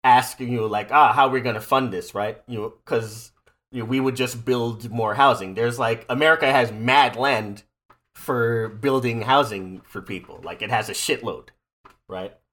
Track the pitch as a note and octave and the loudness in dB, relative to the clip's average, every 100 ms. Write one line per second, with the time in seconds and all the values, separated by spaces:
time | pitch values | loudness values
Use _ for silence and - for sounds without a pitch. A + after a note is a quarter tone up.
0 | B2+ B2 B2 - B2 B2 A2 G#2+ G#2 C#3+ | 6 4 4 -8 -4 -2 -2 -2 2 4
1 | C3 C#3 C3+ C3 B2 G#2+ - C3+ B2+ F#2 | 6 6 4 2 -2 -4 0 0 0 -6
2 | - G2+ G#2 - - A2+ A2 - - A#2 | -6 -4 -4 -6 -10 -8 -8 -12 -4 -4
3 | A2 G#2+ - _ _ _ _ B2+ A2 C3 | -4 -14 -20 _ _ _ _ -12 -4 -2
4 | C3 B2 B2 B2 A#2 B2 A#2 A2 A#2 A2+ | -2 -2 -4 -4 -2 -2 -2 -6 -8 -4
5 | A2 G#2 C#3 A2+ F#2+ F#2+ A#2+ A#2+ A#2 A2+ | -2 4 4 4 -4 -2 -2 0 -2 -2
6 | - B2+ D#3 D#3+ C#3 C3+ A#2 G#2+ A#2 C#3 | -4 2 4 4 4 4 2 -2 2 4
7 | B2+ A2 C#3 A#2 G#2+ G2+ _ _ _ _ | 4 2 0 0 -4 -12 _ _ _ _
8 | _ - - B2 A#2 A#2 A2 G#2 C#3 C3 | _ -16 -4 0 0 0 -4 -4 0 0
9 | A#2+ A2+ A2 C#3 B2+ G2+ F#2 F#2 _ G2 | 0 -4 2 2 2 -4 -10 -14 _ -16
10 | F2+ F#2 - - E2 E2+ G#2+ A2 A2 - | -10 -12 -12 -16 -14 -10 -2 -2 -2 -6
11 | - C#3+ A2+ C2+ - _ _ _ - _ | -4 -4 -4 -10 -14 _ _ _ -20 _
12 | _ F#2 G2 _ _ | _ -12 -12 _ _